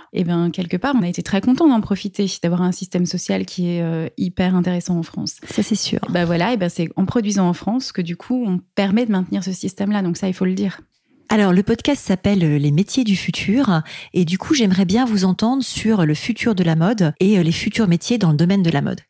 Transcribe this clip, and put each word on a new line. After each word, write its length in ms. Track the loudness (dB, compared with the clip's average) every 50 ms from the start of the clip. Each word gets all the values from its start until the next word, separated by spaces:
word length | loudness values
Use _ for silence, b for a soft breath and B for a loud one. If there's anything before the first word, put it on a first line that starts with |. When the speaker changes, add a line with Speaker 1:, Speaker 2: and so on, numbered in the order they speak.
| -6 _
Speaker 1:
eh 140 | -4 -2 -2
ben, 260 | 0 0 0 0 0
quelque 240 | -2 -4 -4 -4 -4
part, 180 | -2 0 0 0 0
on 40 | 0
a 40 |
été 160 | 0 -4 -6 -4
très 160 | -2 -2 0
contents 300 | 2 2 4 4 6 4
d'en 100 | 4 4
profiter, 500 | 2 -2 -4 -4 -4 -6 -4 -2 -2 -2 -2 -4 -2
d'avoir 200 | -2 0 0 0
un 100 | 0 -2
système 320 | -4 -6 -4 -2 -2 -2
social 400 | -2 -2 -4 -4 -4 -4 -4 -4
qui 240 | -6 -6 -4 -4 -2
est, 120 | -2 -2
euh, 280 | -2 -2 -4 -4 -6 -6 -6
hyper 360 | -4 -6 -4 -2 -2 0 2 2
intéressant 440 | 2 2 0 -2 -2 -2 -2 -2
en 60 | -2 -4
France. 340 | -6 -8 -10 -8 -8 -10 -12 -14 -8
Speaker 2:
Ça, 140 | -4 -4 -2
c'est 120 | -2 -2
sûr. 260 | -4 -2 -2 -4 -4 -4 -2
Speaker 1:
Bah 160 | -2 -2 0
voilà, 260 | 0 0 0 0 0
et 60 | 0
ben, 100 | -2 -2
c'est 220 | -2 -2 -4 -6 -4 -2
en 80 | -2 -2
produisant 420 | 0 0 0 0 0 0 2 2
en 60 | 2 0
France 400 | -2 -2 -2 -2 -2 -4 -4 -6
que 80 | -6
du 160 | -6 -6 -6
coup, 260 | -8 -6 -4 -4 -2 -2
on 140 | -2 -2 -4 -4 _ -4
permet 300 | -2 0 2 2 2 2
de 80 | 2 0
maintenir 280 | 0 -2 -2 -4 -4
ce 120 | -4 -6 -6
système-là. 480 | -6 -8 -8 -6 -4 -4 -2 -2 0
Donc 160 | 0 -2 -2
ça, 100 | -2 -2
il 60 | -4 -2
faut 120 | -2 -2
le 80 | -2 0
dire. 280 | -2 -2 -4 -4 -8 -16 _ _ _ _ _ _ _ _ 0
Speaker 2:
Alors, 220 | 2 2 4 4
le 100 | 4 4
podcast 400 | 2 2 0 0 0 -2 -2 0
s'appelle, 400 | 0 -2 -2 0 0 0 2 2 2
euh, 120 | 2 2
Les 140 | 2 2 2
métiers 320 | 2 2 0 0 0 0 2
du 140 | 2 0
futur. 640 | 0 0 -4 -4 -4 -2 0 0 2 2 2 2 0 0 B B B B B B
Et 100 | 0 0
du 140 | 0 0
coup, 160 | -2 0 0 2
j'aimerais 320 | 2 4 4 4 2 2
bien 180 | 2 2 2 2
vous 220 | 2 2 2 2
entendre 360 | 2 2 2 0 0 0 0
sur 440 | -2 -2 -4 -2 0 0 2 2 2
le 80 | 2 0
futur 420 | 0 -2 -4 -4 -2 0 0 0
de 80 | 2 2
la 140 | 2 2
mode 360 | 2 2 2 2 2 0 0 2 2
et, 180 | 2 4 4
euh, 60 | 4 4
les 80 | 2
futurs 380 | 0 -2 -2 -2 0 0 2 2
métiers 280 | 2 2 0 0 0
dans 140 | 2 2 2
le 60 | 2
domaine 260 | 4 4 4 4 2 2
de 60 | 2
la 120 | 0 0
mode. 200 | 0 -2 -4 -6 -10